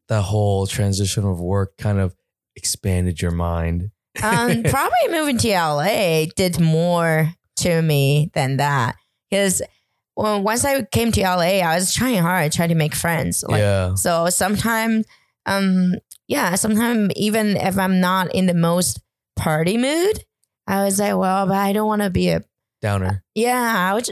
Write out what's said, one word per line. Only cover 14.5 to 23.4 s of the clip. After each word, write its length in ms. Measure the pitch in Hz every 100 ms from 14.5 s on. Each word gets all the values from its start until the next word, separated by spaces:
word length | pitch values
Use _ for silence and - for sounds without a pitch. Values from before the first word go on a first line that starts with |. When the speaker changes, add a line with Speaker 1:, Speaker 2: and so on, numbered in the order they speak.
| 208 226 226 226 220 214 _ _ _ -
Speaker 2:
um, 480 | 196 196 185 180 180 - - -
yeah, 260 | 285 196
sometimes 560 | 185 214 214 240 233 202 -
even 400 | 214 220 214 196
if 200 | 190 190
I'm 220 | 185 185
not 340 | 180 190 180
in 120 | - 185
the 80 |
most 460 | 170 170 175 180 - - _ _ -
party 400 | 170 156 165 226
mood, 480 | 262 311 381 427 - _ _ _ -
I 180 | 196
was 140 | 196 196
like, 180 | 202 190
"Well, 300 | 185 190 190
but 100 | 196
I 160 | 196
don't 140 | 208 214
wanna 220 | 214 202
be 180 | 180 180
a" 120 | 165 - _ _ _
Speaker 1:
Downer. 440 | 107 101 92 98 -
Speaker 2:
Yeah, 560 | 214